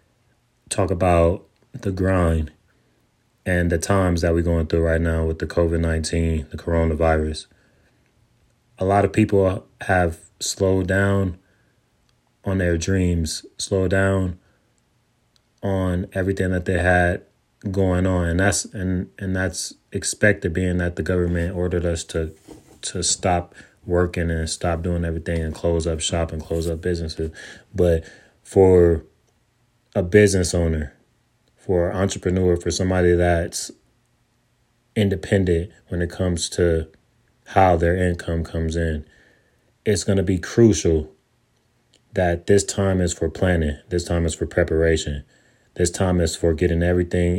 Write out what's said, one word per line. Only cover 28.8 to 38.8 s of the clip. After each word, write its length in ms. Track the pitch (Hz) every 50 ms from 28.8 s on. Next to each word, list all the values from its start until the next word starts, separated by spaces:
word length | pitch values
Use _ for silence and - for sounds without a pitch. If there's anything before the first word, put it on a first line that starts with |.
| 87 85 82 78 - - _ _ _ _ _ _ _ _ _ _ _ _ _ _ _ _ -
a 80 | 104
business 520 | 90 87 98 104 104 95 95 92 87 - -
owner, 380 | 87 85 82 80 78 76 - - _ _ _ _ _ _ _ _ _ _ _ _
for 360 | _ - - 92 87 87 92
an 60 | 101
entrepreneur, 600 | 90 98 92 - 92 - 92 90 92 92 90 87
for 160 | 85 - 87
somebody 420 | 87 - 92 92 92 92 90 87 87
that's 560 | 87 87 87 85 82 87 - - - - - - _ _ _ _ _ _ _ _ _ _ _ _ _ _ _ _ _ _ _ _ _ _ _ -
independent 760 | 113 104 98 95 85 - - 107 98 92 90 85 82 87 - - _ _
when 160 | - 92 87
it 80 | 87 87
comes 380 | - - 92 90 87 85 - -
to 380 | - - 90 87 82 80 82 - _ _ _ _ _ _ _ _ _ _ _
how 300 | - - 98 95 92 87
their 180 | 80 87 85 90
income 480 | 92 92 90 85 85 - - 82 82
comes 320 | 82 - - 82 80 80 78
in, 320 | 85